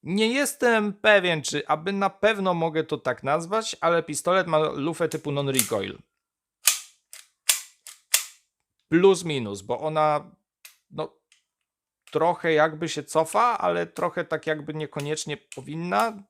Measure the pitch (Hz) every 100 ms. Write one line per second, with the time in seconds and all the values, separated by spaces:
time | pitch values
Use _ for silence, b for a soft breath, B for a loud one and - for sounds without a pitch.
0 | - 196 220 262 277 - 240 226 208 202
1 | 214 208 180 160 135 147 - 156 170 196
2 | 196 - 208 214 190 170 165 156 156 139
3 | 131 123 135 156 170 220 220 - 165 170
4 | 160 147 - 185 175 156 156 - 143 160
5 | 165 156 147 143 139 131 110 107 95 -
6 | _ _ _ _ _ _ - - - _
7 | _ - _ _ - - - _ - -
8 | _ - - - _ _ _ _ _ 160
9 | 190 180 170 143 110 101 101 120 156 156
10 | 151 147 - _ _ _ - _ _ 151
11 | 156 _ _ _ _ _ _ _ _ _
12 | _ 151 160 165 170 151 160 156 160 -
13 | 135 156 160 208 240 226 180 175 170 -
14 | 175 180 160 156 - 156 147 156 151 151
15 | 143 151 - 143 _ - 139 156 175 196
16 | 226 214